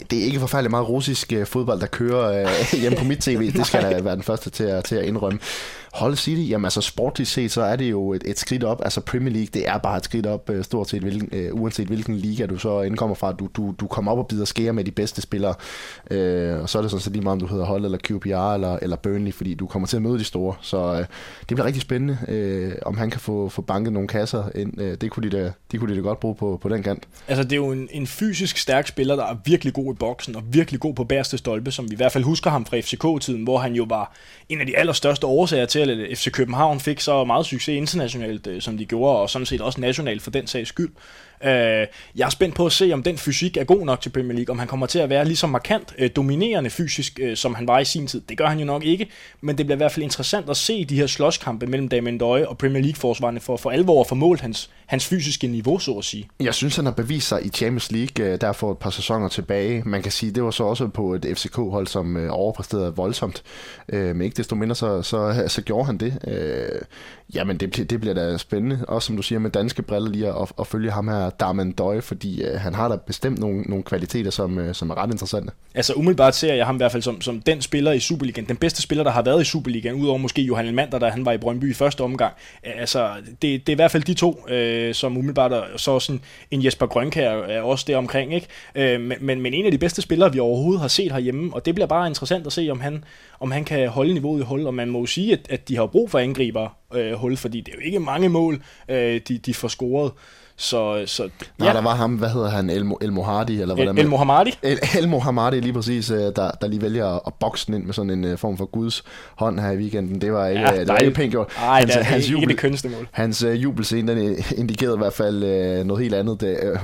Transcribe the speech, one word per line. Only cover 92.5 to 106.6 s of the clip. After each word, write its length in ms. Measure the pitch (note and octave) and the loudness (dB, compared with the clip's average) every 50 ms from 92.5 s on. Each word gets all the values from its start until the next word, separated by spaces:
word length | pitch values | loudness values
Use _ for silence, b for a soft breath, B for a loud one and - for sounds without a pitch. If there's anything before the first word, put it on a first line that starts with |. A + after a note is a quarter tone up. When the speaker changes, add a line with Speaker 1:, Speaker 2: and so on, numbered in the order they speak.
| - | -2
Speaker 2:
se, 140 | F3 E3 D3+ | -2 0 0
om 80 | C3 A#2+ | -2 -2
han, 240 | C3+ C#3+ D3+ D3+ B B B B B B B B | -4 -4 -6 -6 B B B B B B B B
om 120 | C3 C3 | -6 -4
han 120 | C3+ D3 D3+ | -2 -2 -2
kan 240 | - D#3 C#3 B2+ | 0 0 2 2
holde 260 | A#2+ A2 C#3 C#3 E3+ F#3 | 2 2 2 2 2 2
niveauet 280 | D#3 C3+ D3 D#3 C#3+ | 2 0 0 0 0
i 20 | B2+ | 0
Hull, 240 | A2+ C#3 D3 D#3 | -2 -2 -2 -2
og 60 | C3 B2+ | -2 -2
man 160 | B2 A#2+ A#2+ | -2 -2 -2
må 100 | B2 A#2+ | 0 -2
jo 60 | A#2+ | -2
sige, 280 | A#2 - E3+ G3 A3+ F#3+ | -2 0 0 4 4 2
at, 60 | - - - | 2 2 -4
at 180 | C3+ - - | -6 -6 -4
de 80 | - B2+ | -2 0
har 100 | A#2 A2 | 0 2
brug 260 | G2 - A3+ A#3+ G3+ | 4 4 2 4 4
for 80 | - C3 | 2 2
angriber, 580 | B2 C3 C3+ C3 B2+ A2+ A2 A2 A2 A2 - _ _ _ A#2+ | 2 2 0 0 0 0 0 -2 -4 -4 -8 _ _ _ -2
øh, 200 | B2 A2+ A2 A#2 | -2 -2 0 -2
Hull, 240 | A2 C3 B2 C3+ | -2 -2 -2 -2
fordi 240 | C3 - A#2 A#2 A2+ | -2 -4 -6 -6 -6
det 100 | - - | -8 -10
er 40 | - | -12
jo 100 | - C3+ | -8 -4
ikke 140 | E3 G3 F#3+ | -2 -2 -2
mange 300 | D#3+ C#3 C#3 E3 F#3+ F#3 | -2 -2 2 4 4 4
mål, 320 | E3 E3 E3 E3 D3+ C3+ B B B B B - | 4 4 2 2 0 -2 B B B B B -2
øh, 320 | C3 B2+ A#2+ A#2 A#2 A2+ - | 0 2 2 2 2 0 -2
de, 100 | - B2 | -2 -4
de 160 | A2+ - C3 A#2 | -2 -2 -4 -4
får 140 | - - | -2 -4
scoret. 440 | A2+ - - C3 B2 C3 C#3+ D3 C#3+ B B B B B B B B B - | -4 -4 -4 -2 0 0 0 0 -2 B B B B B B B B B -6
Så, 420 | - - B2 A#2 G#2+ G#2+ G#2+ G#2 G2 | -4 0 0 2 2 2 0 0 -2
så, 240 | F#2 - - G#2 F#2 - - - - - | -4 -4 -4 -4 -6 -8 -12 -16 -14 -4
Speaker 1:
Nej, 100 | - G#2 G2+ | 2 2 4
Speaker 2:
ja. 40 | A2 | 4
Speaker 1:
der 80 | A2 | 4
var 140 | A2 A#2 A#2 | 4 2 2
ham, 200 | A#2+ A#2 A#2+ B2 | 4 2 2 2
hvad 140 | G#2+ A#2 A2+ | 0 0 0
hedder 200 | A#2 B2 A2 G#2 | 0 0 0 0
han, 200 | G#2+ G2+ F#2+ F2+ | 0 0 0 0
El 140 | F2 G2 G2+ | 0 0 0
Mo-, 140 | G2+ - - | 0 -2 -2
El 100 | A2 G#2 | -2 -2
Mohardi, 500 | G2 F#2 F#2+ G#2+ G2+ G#2 A#2 A#2 G#2+ G#2 | 0 0 0 0 0 0 0 0 0 0
eller 140 | F#2 F2+ F#2 | 0 0 2
Speaker 2:
El, 80 | F2 - | 2 2
Speaker 1:
hvordan 140 | G2 G2 | 4 4
Speaker 2:
El 60 | D3+ D3+ | 4 4
Speaker 1:
man 60 | D3 | 4
Speaker 2:
Mohammadi? 480 | C#3+ C3 C#3+ C3+ C#3 D#3+ G3+ B3+ - - - | 4 4 6 6 8 6 6 6 2 0 0
Speaker 1:
El, 160 | C3+ C#3+ - C#3+ C3 - F3+ | 0 0 2 2 2 2 4
El 80 | E3 F3 | 4 4
Mohammadi, 500 | D#3+ B2+ B2 C#3+ B2 A#2 A2+ B2+ C3+ B2+ | 2 2 2 2 2 2 2 2 2 2
lige 140 | A#2 B2 B2 | 0 0 0
præcis, 380 | A#2 A2 A#2 B2 A#2 A2 A#2 | 0 0 0 0 0 0 0
øh, 80 | A2 G#2 | 0 2
der, 320 | G2+ G2+ G2+ G#2 F#2+ F2 - - | 2 2 2 0 0 0 -2 -2